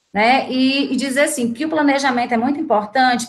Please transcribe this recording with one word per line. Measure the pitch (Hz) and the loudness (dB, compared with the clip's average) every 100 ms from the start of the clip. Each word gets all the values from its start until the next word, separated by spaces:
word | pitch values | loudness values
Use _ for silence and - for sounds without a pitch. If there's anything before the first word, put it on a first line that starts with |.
| _ | _
né? | 202 226 262 - | 0 2 2 0
E, | 262 262 277 - | 0 0 0 -2
e | 269 | -2
dizer, | 269 262 | -2 0
assim, | 311 262 233 | 0 0 -4
que | - 311 | -4 -4
o | |
planejamento | 311 285 277 269 247 240 | 0 2 2 0 0 0
é | 233 | 0
muito | 262 294 | 0 -2
importante | 311 214 208 262 254 240 | 0 0 0 0 2 0